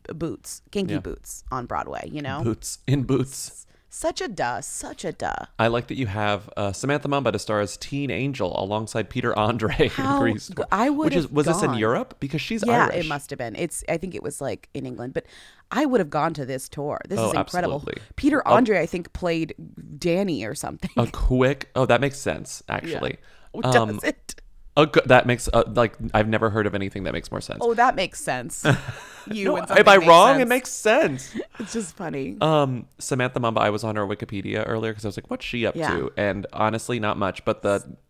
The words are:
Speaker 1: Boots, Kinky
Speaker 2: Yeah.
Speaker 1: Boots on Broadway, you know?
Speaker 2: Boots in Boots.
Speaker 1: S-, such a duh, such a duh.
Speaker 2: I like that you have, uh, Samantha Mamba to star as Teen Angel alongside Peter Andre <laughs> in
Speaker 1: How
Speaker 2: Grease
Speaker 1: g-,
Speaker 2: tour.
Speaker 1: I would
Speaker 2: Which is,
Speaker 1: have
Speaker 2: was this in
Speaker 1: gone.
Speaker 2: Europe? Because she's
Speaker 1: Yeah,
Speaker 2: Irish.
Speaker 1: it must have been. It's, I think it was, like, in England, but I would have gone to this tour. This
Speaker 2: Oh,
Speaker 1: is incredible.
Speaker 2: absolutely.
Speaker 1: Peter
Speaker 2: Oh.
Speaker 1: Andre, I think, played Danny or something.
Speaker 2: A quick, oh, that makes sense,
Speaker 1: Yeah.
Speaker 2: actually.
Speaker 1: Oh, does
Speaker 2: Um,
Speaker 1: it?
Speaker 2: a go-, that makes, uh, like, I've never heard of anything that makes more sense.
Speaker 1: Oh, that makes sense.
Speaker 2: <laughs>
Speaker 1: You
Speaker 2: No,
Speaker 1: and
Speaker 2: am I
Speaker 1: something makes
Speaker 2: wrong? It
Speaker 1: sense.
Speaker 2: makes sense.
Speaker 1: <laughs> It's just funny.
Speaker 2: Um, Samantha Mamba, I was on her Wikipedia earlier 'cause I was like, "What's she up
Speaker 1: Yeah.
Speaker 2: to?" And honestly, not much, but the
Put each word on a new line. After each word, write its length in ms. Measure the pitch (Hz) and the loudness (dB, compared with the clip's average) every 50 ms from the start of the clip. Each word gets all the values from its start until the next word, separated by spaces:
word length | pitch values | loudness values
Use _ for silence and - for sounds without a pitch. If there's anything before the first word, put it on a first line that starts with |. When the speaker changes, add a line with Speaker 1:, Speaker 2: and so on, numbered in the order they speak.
| - - - | -14 -14 -10
Speaker 1:
Boots, 480 | 160 165 156 113 - - - - - _ _ | -6 -6 -6 -6 -8 -12 -14 -16 -16 _ _
Kinky 220 | - 104 98 - 104 | -4 -4 -2 -2 -4
Speaker 2:
Yeah. 40 | 101 | -4
Speaker 1:
Boots 440 | - - - - - - - - - - | -6 -6 -12 -12 -14 -16 -16 -16 -12 -8
on 140 | 131 127 123 | -8 -8 -6
Broadway, 440 | 120 104 76 - - 67 - - - | -6 -6 -6 -6 -6 -8 -10 -10 -10
you 100 | - 151 | -10 -8
know? 220 | 147 131 135 147 123 | -8 -6 -6 -4 -2
Speaker 2:
Boots 360 | 117 110 - - - - - - - | -2 -2 -4 -6 -12 -12 -8 -4 0
in 160 | 131 143 123 | 0 0 0
Boots. 460 | - 131 120 127 131 - - - - | 0 0 0 0 -2 -6 -12 -14 -14
Speaker 1:
S-, 160 | - - - _ _ _ _ _ | -14 -18 -20 _ _ _ _ _
such 300 | - - - 320 - - | -12 -6 -4 -4 -4 -4
a 60 | 381 320 | -6 -8
duh, 340 | 202 160 139 120 123 110 | -6 -4 -4 -4 -4 -6
such 420 | 139 - - - - 285 294 - - | -8 -10 -10 -10 -10 -12 -12 -10 -10
a 80 | 170 | -10
duh. 220 | - - 110 87 50 50 - - _ - | -8 -6 -6 -6 -6 -6 -10 -8 _ 0
Speaker 2:
I 100 | 110 117 | 2 2
like 200 | 117 120 117 - | 2 0 -2 -4
that 80 | - - | -6 -4
you 80 | 131 101 | -4 -4
have, 400 | 98 107 104 104 104 98 - - - | -2 -2 0 0 0 -2 -4 -6 -6
uh, 160 | - 104 101 | -4 -4 -4
Samantha 360 | 92 - - 135 143 147 - 143 | -4 -4 -2 -2 -2 -2 -2 -2
Mamba 240 | 143 139 135 120 | -2 0 0 0
to 80 | 98 104 | 0 -2
star 200 | - - 107 104 | -2 -2 0 0
as 160 | 104 98 - - | 0 -2 -4 -8
Teen 340 | - - 143 139 143 131 | -12 -8 -6 -6 -4 -4
Angel 420 | 95 92 131 143 135 - 104 90 - - | -4 -2 -2 -4 -2 -2 -4 -2 -2 -2
alongside 480 | - 98 104 107 113 110 - 120 107 - | -4 -2 -2 -4 -4 -4 -4 -4 -4 -4
Peter 280 | - 127 123 120 - 107 | -4 -2 -2 0 0 2
Andre 380 | 107 107 120 123 110 104 - | 2 0 0 0 0 0 2
<laughs> 40 | - 156 | 2 2
in 40 | 117 | 0
Speaker 1:
How 300 | - - 269 262 - - | 0 -2 -2 0 0 2
Speaker 2:
Grease 280 | - - - 107 - - | 2 0 0 -2 -6 -10
Speaker 1:
g-, 40 | 185 | -8
Speaker 2:
tour. 120 | - - - | -6 -4 0
Speaker 1:
I 180 | - 190 233 285 | 0 2 2 2
would 140 | 294 285 311 | 2 2 0
Speaker 2:
Which 100 | - - | 0 2
is, 80 | 180 151 | 0 0
Speaker 1:
have 60 | 123 | 0
Speaker 2:
was 140 | 127 143 151 160 | 0 0 2 2
this 140 | 165 180 - | 2 2 0
in 80 | 175 | 0
Speaker 1:
gone. 80 | 143 113 | 0 2
Speaker 2:
Europe? 360 | 107 110 123 180 - - - - | 2 2 2 0 -2 -6 -10 -10
Because 200 | - 139 139 151 | -8 -6 -6 -6
she's 220 | - - 220 226 208 | -4 -4 -4 -2 0
Speaker 1:
Yeah, 200 | 240 233 240 214 | 2 2 4 4
Speaker 2:
Irish. 200 | - - 180 165 | 2 0 -2 -4
Speaker 1:
it 40 | 160 | -4
must 220 | 151 143 - - | -6 -6 -8 -10
have 80 | 139 127 | -10 -8
been. 160 | 127 117 - | -8 -8 -6
It's, 280 | - 175 - - - - - | -6 -6 -6 -6 -6 -6 -4
I 80 | 165 165 | -4 -4
think 160 | 190 190 170 | -4 -8 -10
it 80 | - | -8
was, 200 | - - - - | -8 -8 -8 -8
like, 280 | 139 131 101 - - - - | -6 -6 -8 -8 -10 -12 -12
in 100 | 135 135 | -10 -10
England, 280 | 131 123 - 120 127 135 | -10 -10 -10 -10 -8 -8
but 100 | 165 - - - - - - - _ _ - | -8 -8 -10 -12 -20 -20 -20 -20 _ _ -6
I 140 | - 233 302 | -2 -2 0
would 140 | 285 254 233 | 2 2 2
have 100 | 185 147 | 2 0
gone 220 | 143 151 147 170 160 | -2 -2 0 -2 -2
to 100 | 143 139 | -4 -6
this 240 | 120 135 131 - - | -6 -6 -8 -8 -10
tour. 320 | - 156 143 147 120 - - - | -10 -8 -6 -6 -6 -6 -8 -6
This 100 | 190 151 | -4 -2
Speaker 2:
Oh, 100 | 113 107 | 0 0
Speaker 1:
is 20 | - | 0
incredible. 420 | - - - - 175 175 - 139 147 | 0 -2 -2 -2 -2 -2 -2 -2 -4
Speaker 2:
absolutely. 240 | 131 - 50 - - - - | -6 -8 -10 -12 -12 -16 -8
Speaker 1:
Peter 280 | - - 277 294 269 - - | -2 0 2 2 2 4 4
Speaker 2:
Oh. 60 | - | 6
Speaker 1:
Andre, 260 | - 254 214 208 175 | 6 6 4 2 0
I 60 | 156 | 0
think, 260 | 170 - 180 170 - - | -2 -4 -6 -8 -8 -10
played 420 | - 180 175 165 165 160 156 - - 160 156 - - - - 156 143 | -6 -2 -2 0 0 -2 -4 -6 -10 -16 -18 -18 -18 -18 -16 -10 -4
Danny 460 | - 175 165 185 202 190 156 107 104 | -2 0 0 0 0 0 -2 -4 -4
or 80 | 107 139 | -6 -8
something. 380 | - - - - - - - - | -8 -8 -10 -10 -8 -8 -6 0
Speaker 2:
A 120 | - 120 117 | 0 0 0
quick, 600 | - - - - 127 127 127 127 143 - - - - | 0 0 0 2 4 6 4 4 2 0 -6 -6 0
oh, 100 | 123 131 123 | 0 4 4
that 120 | 120 117 | 4 4
makes 180 | 135 143 135 - | 4 0 -2 -2
sense, 420 | - 101 78 - - - - - - - | -4 -4 -4 -4 -6 -12 -14 -14 -8 -6
Speaker 1:
Yeah. 60 | - | -6
Speaker 2:
actually. 420 | - - 330 - - - 64 - - - - - - - - - | -4 -4 -6 -6 -4 -4 -6 -6 -8 -14 -20 -20 -20 -20 -16 -8
Speaker 1:
Oh, 60 | - | -4
does 140 | - 127 127 | 0 4 4
Speaker 2:
Um, 240 | - 113 107 107 104 - | 4 4 2 -2 -4 -4
Speaker 1:
it? 320 | - - - - - - - - - - - - - - 143 | -4 -6 -6 -8 -16 -16 -16 -18 -20 -20 -20 -16 -2 4 4
Speaker 2:
a 80 | 156 | 4
go-, 160 | 151 - 160 - | 6 6 4 6
that 200 | 127 127 127 - | 8 8 8 8
makes, 240 | 123 123 117 - - | 6 2 0 0 0
uh, 120 | - 117 - - 107 | 2 2 2 2 2
like, 200 | 123 120 107 - - 113 113 - | 2 2 2 0 -4 -6 0 2
I've 140 | 110 107 110 | 2 2 2
never 220 | 110 107 113 110 | 2 2 2 2
heard 140 | 101 110 104 101 | 2 2 0 0
of 60 | 92 | 0
anything 280 | 101 98 95 - 101 92 | -2 -4 -4 -6 -6 -6
that 80 | 80 64 | -4 -4
makes 180 | 82 - - | -6 -6 -6
more 100 | - 104 | -8 -8
sense. 160 | - - - - | -8 -8 -8 -4
Speaker 1:
Oh, 120 | - 233 233 | -2 0 2
that 220 | 214 240 262 - | 4 2 2 2
makes 260 | - 190 - - - | 0 -2 -4 -4 -8
sense. 420 | - - 135 127 120 139 - - - 151 | -6 -6 -6 -6 -6 -10 -8 -2 2 2
Speaker 2:
<laughs> 40 | 135 - - - - - - - - - - - | 2 2 0 -6 -12 -14 -14 -18 -20 -16 -12 -8
Speaker 1:
You 140 | 214 220 196 | -6 -2 -2
Speaker 2:
No, 120 | 190 202 185 | 0 0 -2
Speaker 1:
and 80 | - - | 0 2
Speaker 2:
am 20 | |
I 40 | 196 | 6
Speaker 1:
something 240 | 214 214 208 196 196 | 8 10 10 10 10
makes 80 | 165 165 | 12 12
Speaker 2:
wrong? 280 | 165 170 196 240 269 277 | 12 12 12 10 8 6
It 20 | |
Speaker 1:
sense. 100 | 254 233 | 4 4
Speaker 2:
makes 200 | 247 262 247 - | 2 0 0 -4
sense. 640 | - - - 214 220 277 320 180 135 131 135 - - 220 - - | -6 -2 2 4 4 6 4 2 0 -4 -8 -10 -10 -10 -10 -10
Speaker 1:
<laughs> 120 | - - | -10 -12
It's 140 | 226 185 - | -10 -8 -6
just 220 | 233 214 160 - | -6 -6 -8 -10
funny. 420 | - 190 160 156 139 135 160 202 220 | -10 -10 -8 -6 -6 -6 -6 -4 0
Speaker 2:
Um, 460 | 156 156 160 151 143 131 127 120 - - _ - | 2 4 4 4 2 2 0 -4 -8 -12 _ -12
Samantha 420 | - - 143 123 123 127 127 131 | -8 -4 -2 0 0 0 0 0
Mamba, 200 | 120 117 110 110 | 0 0 2 2
I 80 | 107 104 | 2 2
was 140 | 104 107 - | 2 0 -2
on 120 | 110 107 | -2 -2
her 120 | 107 104 98 | -2 -2 -2
Wikipedia 560 | 104 - 113 - - 98 95 101 101 107 113 | -4 -6 -6 -8 -8 -6 -6 -4 -4 -4 -2
earlier 260 | - 113 113 113 110 107 | -2 -2 -2 -2 -4 -4
'cause 120 | 104 104 | -6 -6
I 40 | 104 | -8
was 80 | 95 - | -8 -8
like, 120 | - - | -8 -8
"What's 160 | 247 254 - | -8 -8 -8
she 220 | - - 120 113 101 | -6 -4 -2 -2 -2
up 80 | - | -2
Speaker 1:
Yeah. 140 | 165 160 135 | -2 -2 -2
Speaker 2:
to?" 220 | - - 67 - - - | -2 -2 -4 -4 -4 -2
And 300 | 104 101 95 101 92 - | -2 -2 -2 -4 -6 -8
honestly, 480 | - - 107 107 107 113 - - 127 120 | -4 -2 0 0 0 -2 -4 -4 -4 -2
not 160 | 107 104 98 - | -2 -2 -2 -2
much, 280 | 101 92 92 - - | -2 -4 -4 -4 -2
but 160 | - 110 - | -4 -2 -2
the 340 | - 101 101 98 - 67 64 - _ _ | 0 0 0 0 -2 -6 -20 -20 _ _